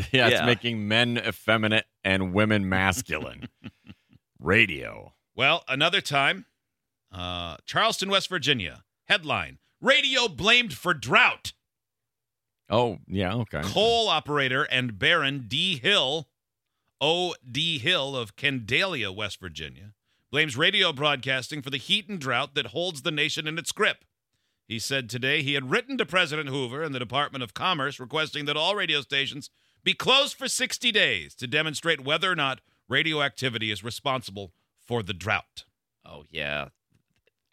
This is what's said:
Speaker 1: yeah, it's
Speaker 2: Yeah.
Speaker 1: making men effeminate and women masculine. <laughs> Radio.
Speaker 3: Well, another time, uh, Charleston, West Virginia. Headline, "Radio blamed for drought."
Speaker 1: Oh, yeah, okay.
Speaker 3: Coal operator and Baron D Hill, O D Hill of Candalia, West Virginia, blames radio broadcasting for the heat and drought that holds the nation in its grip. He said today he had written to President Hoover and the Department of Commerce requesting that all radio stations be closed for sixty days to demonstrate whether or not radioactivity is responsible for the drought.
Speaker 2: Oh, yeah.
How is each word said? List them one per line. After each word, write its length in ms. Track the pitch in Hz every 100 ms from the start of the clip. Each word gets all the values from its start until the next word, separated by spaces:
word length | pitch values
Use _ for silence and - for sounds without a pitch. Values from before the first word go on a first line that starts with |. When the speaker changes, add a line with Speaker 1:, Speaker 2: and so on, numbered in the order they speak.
| 104
Speaker 1:
yeah, 160 | 131 120
it's 100 | 110
Speaker 2:
Yeah. 60 | 78
Speaker 1:
making 400 | 117 120 113 104
men 280 | 110 120 117
effeminate 680 | 107 - - 110 107 110 - _
and 300 | 98 95 92
women 340 | 92 107 107 95
masculine. 840 | 92 95 - - 78 69 73 - -
<laughs> 760 | 104 - - - _ _ _ _
Radio. 760 | 71 107 101 71 57 53 50 _ _ 101
Speaker 3:
Well, 280 | 135 165 -
another 340 | 131 165 190
time, 440 | - 143 139 190 - _ _ _ _ _ _
uh, 460 | 92 90 90 85 78 -
Charleston, 420 | 170 220 - 190
West 200 | 196 -
Virginia. 540 | 185 131 127 82 64 _ _ -
Headline, 540 | 202 151 110 71 67 _ _
"Radio 480 | 202 285 269 262 240
blamed 460 | 135 190 247 233
for 220 | 131 180 160
drought." 580 | 117 208 226 110 - - _ _ _ _ _ _ _ _ _ _ _
Speaker 1:
Oh, 280 | 113 120 - -
yeah, 260 | 95 90 117
okay. 260 | 110 76
Speaker 3:
Coal 440 | 90 175 226 233 214
operator 540 | 156 143 147 131 131
and 340 | 147 127 123 98
Baron 480 | 143 170 139 139 110
D 300 | 135 185 147
Hill, 500 | 139 190 131 160 - _ _ _ _ _ _ _
O 360 | 147 175 180 - 127
D 280 | 123 170 151
Hill 380 | 123 180 139 135
of 200 | 110 -
Candalia, 760 | 143 131 104 143 190 151 101
West 280 | 95 104 -
Virginia, 540 | 90 76 76 64 104 - _ _ _
blames 240 | 139 156 120
radio 340 | 175 196 180
broadcasting 680 | 135 151 139 135 131 120 151
for 80 | 135
the 60 | 135
heat 300 | 127 202 196
and 100 | 190
drought 340 | 131 120 143 143
that 120 | 113
holds 340 | 127 180 147
the 100 | 170
nation 360 | 147 151 175 156
in 100 | 165
its 140 | -
grip. 320 | - 202 - _ _ _ _ _ _ _
He 100 | 110
said 300 | - 135 117
today 320 | 123 131 156
he 100 | 139
had 180 | 143 131
written 260 | 208 247 269
to 80 | -
President 440 | 185 170 151 143
Hoover 340 | 139 123 135
and 100 | 160
the 60 | 131
Department 420 | 113 131 147 135
of 100 | 117
Commerce 460 | - 175 165 135 131
requesting 440 | 123 151 156 151 147
that 120 | 147
all 180 | 170 208
radio 240 | 175 147
stations 480 | - 139 131 131 - - _ _
be 100 | 180
closed 420 | 190 196 269 285 -
for 100 | 262
sixty 440 | - 254 - 240
days 420 | 208 160 101 71 -
to 120 | 127
demonstrate 540 | 147 156 139 170 151
whether 260 | 131 160 190
or 40 | 170
not 240 | 139 131 _ _ _
radioactivity 800 | 131 160 151 139 - 127 113 110
is 120 | 104
responsible 680 | 117 - 143 131 104 101 92 - _ _
for 240 | - 120
the 100 | 98
drought. 520 | 92 95 101 - - - _ _ _ -
Speaker 2:
Oh, 180 | 76 73
yeah. 380 | 80 71 73 69 - _ _ _ _ _ _ _